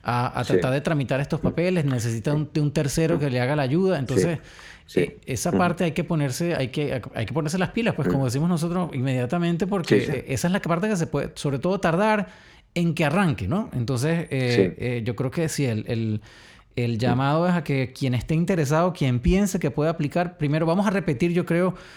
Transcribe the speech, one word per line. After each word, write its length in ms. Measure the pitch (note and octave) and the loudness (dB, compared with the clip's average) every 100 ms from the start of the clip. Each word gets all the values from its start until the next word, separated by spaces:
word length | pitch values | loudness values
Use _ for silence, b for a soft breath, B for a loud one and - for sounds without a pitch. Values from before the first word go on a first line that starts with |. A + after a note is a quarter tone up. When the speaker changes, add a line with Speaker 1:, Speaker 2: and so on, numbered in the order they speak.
Speaker 1:
a, 380 | - A#2 B2 B2 | -4 -2 -2 -2
a 40 | |
Speaker 2:
Sí. 80 | A#2+ | 2
Speaker 1:
tratar 180 | - C3 | 2 2
de 80 | C#3 | 0
tramitar 400 | D3+ D#3 A#2+ C3+ | 0 0 0 -2
estos 200 | C#3+ D#3+ | -2 -2
papeles, 440 | - - F3+ F3+ | 0 0 2 2
necesita 480 | C#3+ B2 A#2 A2+ D3 | 2 0 0 -2 0
un, 160 | D3 D3+ | 0 0
de 80 | D#3 | 0
un 120 | D3 | 0
tercero 440 | D3 C#3 E3 D#3+ E3+ | 0 0 0 2 2
Speaker 2:
Mm. 20 | |
Speaker 1:
que 120 | C#3+ | 0
le 100 | B2 | 0
haga 160 | B2 D3+ | 0 0
la 60 | |
ayuda, 340 | C3 D#3+ F#3+ E3 | 2 2 2 0
Speaker 2:
Sí. 40 | |
Speaker 1:
entonces, 380 | B2+ B2 E3 D#3+ B B B B - | 0 2 2 -2 B B B B -4
Speaker 2:
Sí. 140 | - | -2
Speaker 1:
eh, 200 | - - - | -2 -4 -8
esa 240 | - F3+ | -4 0
Speaker 2:
Ujú. 80 | F#3+ | 2
Speaker 1:
parte 260 | F3 E3 | 2 2
hay 80 | F3 | 0
que 120 | D3+ | -2
ponerse, 500 | E3 E3 C#3+ A#2+ E3+ | -2 0 0 -2 -2
hay 140 | D#3+ C3 | -2 -2
que, 340 | D3+ C#3+ C3+ - | -2 -2 -4 -6
hay 120 | A#2 A2 | -6 -4
que 80 | |
ponerse 240 | C#3+ D3+ F#3 | -2 -2 -2
las 120 | F#3 | -2
pilas, 260 | A#3 A3+ D#3 | 0 0 0
pues, 100 | E3 | 0
Speaker 2:
Mm. 60 | |
Speaker 1:
como 120 | C3+ C3 | 2 0
decimos 220 | C3 E3+ | 0 0
nosotros, 420 | E3+ E3+ F3+ E3+ | 0 0 -2 -2
inmediatamente, 720 | C3+ C3+ B2+ B2 F3 E3+ E3+ F#3 | -2 0 0 0 0 0 0 0
porque, 340 | G3 D3+ - | -2 2 2
Speaker 2:
Sí, 60 | - | 2
sí. 60 | |
Speaker 1:
eh, 120 | C3+ - | -4 -4
esa 180 | C3 F3 | -2 0
es 60 | |
la 80 | G3 | 0
parte 280 | - E3+ G#3+ | 0 -2 0
que 80 | G3 | -2
se 120 | E3 | -2
puede, 240 | C#3+ - | -2 -4
sobre 240 | - D3 C3+ | -4 -4 -2
todo, 220 | F3 G3 | 0 0
tardar 480 | F#3 E3 G#3+ G#3+ F#3+ B B B _ | 0 2 2 2 -2 B B B _
en 200 | - E3+ | -2 0
que 100 | D#3+ | 2
arranque, 440 | D3+ F3 F#3 A2+ F#2 | 2 2 2 0 0
¿no? 220 | F3+ A#3 | -2 -2
Entonces, 560 | C3+ A2+ B2+ D3 E3+ D#3 | -4 -2 0 0 0 -2
eh, 440 | C3+ B2 A#2 F#2 D#2+ | -2 2 4 4 0
Speaker 2:
Sí. 80 | |
Speaker 1:
eh, 180 | A#2+ A#2+ | -4 -2
yo 140 | G#2+ F#2+ | -4 -4
creo 140 | B2+ | -4
que 180 | - D#3 | -2 -2
sí, 160 | - | 0
el, 200 | C3+ A2 - | 0 -2 -2
el, 320 | A2+ A2+ G#2+ B B B B - - | -2 -2 -2 B B B B -10 -4
el 180 | A#2+ | -2
Speaker 2:
Mm. 40 | A2+ | 0
Speaker 1:
llamado 500 | B2 B2 C#3 D#3 F3 | 0 2 2 2 2
es 60 | |
a 100 | F3 | 0
que 280 | - C#3 B2+ | 0 -2 -2
quien 220 | - C3+ | -2 -2
esté 200 | B2 - | -2 0
interesado, 580 | D#3+ F3 F#3 C#3 D#3 F3+ | 0 2 0 2 2 2
quien 280 | F3 C3+ B2 | 0 0 2
piense 380 | E3+ F3+ G3+ F#3+ | 4 4 2 0
que 120 | D#3 | -2
puede 200 | - D3+ | 0 -2
aplicar, 460 | E3 D3 E3+ F3 - | 0 -2 0 -2 -2
primero 280 | D3 D#3 | 0 2
vamos 220 | E3 F3+ G#3 | 2 2 2
a 40 | |
repetir, 420 | G3 D#3+ B2+ F3 | 0 0 0 2
yo 120 | F3 | 2
creo, 300 | E3+ E3+ F#3 F#3 B | 2 2 2 -2 B